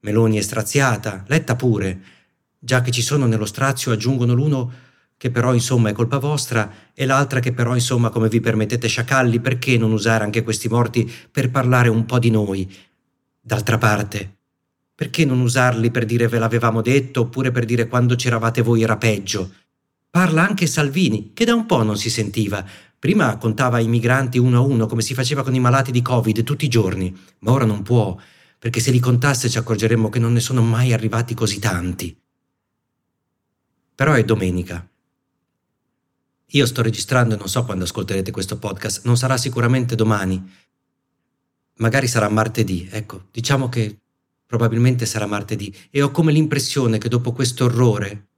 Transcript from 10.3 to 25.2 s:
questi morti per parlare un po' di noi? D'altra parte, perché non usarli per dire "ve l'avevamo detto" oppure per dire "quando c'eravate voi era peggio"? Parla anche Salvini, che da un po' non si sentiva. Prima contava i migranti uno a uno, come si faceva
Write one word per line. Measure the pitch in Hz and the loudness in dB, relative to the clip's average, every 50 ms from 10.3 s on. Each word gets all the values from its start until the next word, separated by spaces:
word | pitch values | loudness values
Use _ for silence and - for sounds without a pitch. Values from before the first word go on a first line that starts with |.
| 104 113 110 | -2 -2 -2
questi | 113 107 - - 117 | -2 -4 -4 -4 -2
morti | 113 120 120 117 120 123 113 - - - - _ | 0 0 0 0 0 -2 -2 -2 -6 -16 -20 _
per | _ - 127 123 | _ -2 -2 0
parlare | 123 139 127 123 127 123 120 120 | 0 0 2 2 4 4 4 4
un | 110 113 113 | 2 2 0
po' | 107 123 123 | 0 0 2
di | 120 120 | 2 2
noi? | 110 107 104 101 98 98 92 92 95 - - _ _ _ _ _ _ _ _ _ _ _ | 2 2 0 0 -2 -4 -6 -8 -10 -20 -20 _ _ _ _ _ _ _ _ _ _ _
D'altra | _ 113 113 110 120 - 110 113 | _ -6 -4 -4 0 0 0 2
parte, | 117 110 107 98 101 92 - 104 98 98 - _ _ _ _ _ _ _ _ _ _ _ _ | 2 2 2 0 -2 -6 -6 -10 -10 -10 -14 _ _ _ _ _ _ _ _ _ _ _ _
perché | _ 156 139 - - 160 | _ -10 -8 0 0 0
non | 139 127 127 | 2 2 2
usarli | 127 120 120 131 123 127 120 113 113 117 | 2 2 2 2 2 2 2 2 0 0
per | 117 127 120 | 0 0 -2
dire | 107 117 120 120 120 | 0 0 0 0 2
"ve | 117 117 | 2 0
l'avevamo | 110 117 117 117 117 117 110 117 107 | 0 0 0 2 0 2 0 0 0
detto" | 117 131 139 127 123 - 127 | 2 2 2 0 0 -2 -2
oppure | 113 117 - 131 113 113 | -2 -2 -2 -2 -2 -2
per | 123 123 117 | 0 -2 -2
dire | 110 120 120 117 117 | 0 0 -2 -2 0
"quando | - 123 123 123 123 | 0 2 2 2 2
c'eravate | 120 123 123 117 113 113 113 117 - | 2 0 -2 -2 0 0 0 0 2
voi | 117 113 120 113 110 | 2 2 4 2 2
era | 110 113 104 | 2 0 0
peggio"? | - 113 107 101 95 95 - 101 92 92 - _ _ _ _ _ _ _ _ _ _ _ | 2 0 0 0 -2 -6 -6 -6 -6 -6 -10 _ _ _ _ _ _ _ _ _ _ _
Parla | _ 170 185 175 160 160 170 202 | _ 2 2 4 4 2 2 2
anche | 208 196 180 160 | 2 0 -2 0
Salvini, | - 160 147 139 139 190 190 131 110 107 104 - - | 0 0 -2 0 2 2 2 2 0 -2 -4 -8 -2
che | - 233 | 0 2
da | 233 240 | 2 2
un | 233 220 | 0 2
po' | - 180 131 | 0 0 2
non | 113 107 104 104 | 2 0 0 -2
si | - 117 | -4 -4
sentiva. | 113 - 107 104 101 113 107 95 98 101 92 95 - - - _ _ _ | -2 -2 -4 -4 -2 -2 -2 -2 -2 -6 -8 -10 -18 -20 -20 _ _ _
Prima | - - 208 220 160 123 104 104 | -2 0 2 2 2 0 0 -2
contava | - 113 107 110 135 127 123 120 | -2 -2 -2 0 0 0 2 0
i | 117 113 | 0 2
migranti | 117 117 113 123 127 135 135 123 123 123 | 0 0 2 2 2 2 0 0 2 2
uno | 123 127 123 123 | 2 4 4 4
a | |
uno, | 123 139 139 113 113 | 4 4 2 2 0
come | 107 - 117 | 0 0 -2
si | 110 - - | -4 -4 -4
faceva | 117 | -4